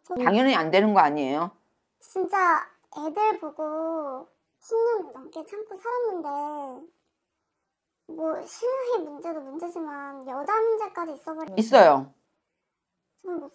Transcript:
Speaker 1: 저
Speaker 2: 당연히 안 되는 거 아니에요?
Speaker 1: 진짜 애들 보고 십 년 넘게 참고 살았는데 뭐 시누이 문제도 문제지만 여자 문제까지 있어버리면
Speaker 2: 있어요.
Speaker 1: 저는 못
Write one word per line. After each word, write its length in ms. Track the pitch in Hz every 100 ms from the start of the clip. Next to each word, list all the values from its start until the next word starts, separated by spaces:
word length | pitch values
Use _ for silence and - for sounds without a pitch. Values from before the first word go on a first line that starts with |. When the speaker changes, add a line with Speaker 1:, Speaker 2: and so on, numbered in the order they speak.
Speaker 1:
저 120 | - 311
Speaker 2:
당연히 400 | 254 208 262 208
안 140 | 160
되는 240 | 185 214
거 60 | 196
아니에요? 520 | 151 151 135 143 180 - _ _ _ _
Speaker 1:
진짜 680 | - 381 349 392 359 320 - _ _ -
애들 420 | 311 320 427 -
보고 880 | 311 294 311 311 320 320 285 262 - _ _ _
십 160 | - 453
년 380 | 466 440 320
넘게 300 | 262 262 320 311
참고 300 | 415 440 381
살았는데 1080 | 466 494 466 359 294 285 294 294 277 254 330 _ _ _ _ _ _ _ _ _ _ _ -
뭐 380 | 320 320 311 -
시누이 600 | - 480 523 494 453 311
문제도 340 | 294 339 311
문제지만 880 | 269 294 339 349 311 285 277 277 262
여자 320 | 262 294 440
문제까지 540 | 453 440 403 - 330
있어버리면 440 | 285 - 311 311 190
Speaker 2:
있어요. 560 | 220 262 170 135 139 _ _ _ _ _ _ _ _ _ _ _
Speaker 1:
저는 160 | 370 339
못 120 | 277